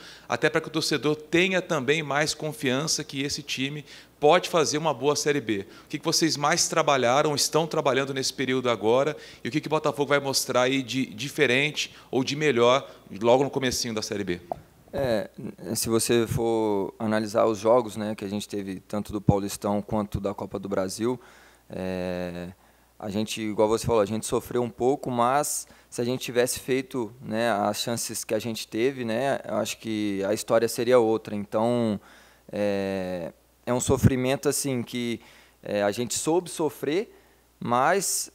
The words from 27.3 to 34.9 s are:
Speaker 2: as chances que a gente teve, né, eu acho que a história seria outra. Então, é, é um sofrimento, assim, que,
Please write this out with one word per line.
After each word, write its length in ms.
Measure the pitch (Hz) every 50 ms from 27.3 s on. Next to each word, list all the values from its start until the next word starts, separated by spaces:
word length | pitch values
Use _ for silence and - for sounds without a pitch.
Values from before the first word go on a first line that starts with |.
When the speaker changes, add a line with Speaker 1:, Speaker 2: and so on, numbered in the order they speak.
| 107 110 117 117
Speaker 2:
as 240 | 107 101 104 104 104
chances 480 | - - 123 117 113 - - 113 - -
que 100 | - 113
a 40 | 107
gente 260 | 104 120 110 - -
teve, 380 | - - 110 117 135 139 131 123
né, 340 | 113 110 117 135 139 127 - -
eu 80 | - - 107
acho 200 | 107 - - -
que 460 | - 113 110 107 104 104 98 95 95
a 80 | 98 107
história 320 | 107 - - 123 113 117
seria 320 | 110 - - 120 117 127 123
outra. 380 | 113 110 110 107 - - 104
Então, 640 | 104 101 - - 107 113 120 120 120 117 110 104 101 - - - - - - _ _ _ -
é, 800 | - 98 104 101 101 98 98 95 98 95 92 90 92 90 82 - - _ _ _ _ _ -
é 80 | -
um 60 | 123 127
sofrimento, 720 | - - 143 127 - 135 135 127 127 131 139 139 - 147
assim, 340 | 135 - - 143 131 123
que, 380 | 113 -